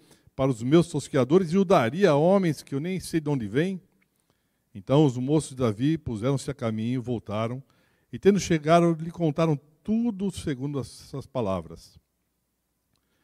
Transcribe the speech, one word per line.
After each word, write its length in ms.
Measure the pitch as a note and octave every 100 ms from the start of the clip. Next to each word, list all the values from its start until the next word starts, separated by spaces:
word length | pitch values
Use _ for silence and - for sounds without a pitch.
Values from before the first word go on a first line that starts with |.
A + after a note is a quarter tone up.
| _ _ _ -
para 140 | C3+
os 140 | A2+
meus 240 | B2 E3 D#3+
tosqueadores 640 | D3 - C#3+ B2 F3+ E3+
e 60 | F#3+
o 80 | F#3
daria 440 | F3+ A#2 E3 G3
a 60 | C#3+
homens 480 | E3+ G3 F3 C#3
que 100 | -
eu 60 | C#3
nem 200 | E3+ F#3
sei 200 | - E3
de 100 | D3
onde 180 | C#3 G#2
vêm?" 320 | A#2+ F3+ F#3 - _ _ _ _ _ _ _ _ G#2
Então 300 | G2 C#3 D3+
os 100 | A#2+
moços 340 | B2+ D#3 -
de 60 | B2+
Davi 420 | B2 G2+ C#3 D#3+
puseram-se 500 | C3+ A2 B2 C#3 -
a 40 |
caminho, 460 | C3 A#2 A2 A2+ B2+
voltaram, 640 | A#2 A#2 - G#2 A2+ B2+ - _ _ _ _
e 60 | A#2+
tendo 220 | F#3+ G3+
chegado, 520 | - D#3+ D3 E3+ E3+ D#3+
lhe 120 | E3
contaram 480 | F3 E3 C#3 E3 C#3+ - _
tudo 480 | - A3 A#3+ F#3+ G3
segundo 480 | - - B2+ C#3+ C#3+
essas 480 | A#2 - - C#3 -
palavras. 720 | C3 G2+ F#2+ D#2 E2 - _ _ _ _ _ _ _ _ _ _ _ _ _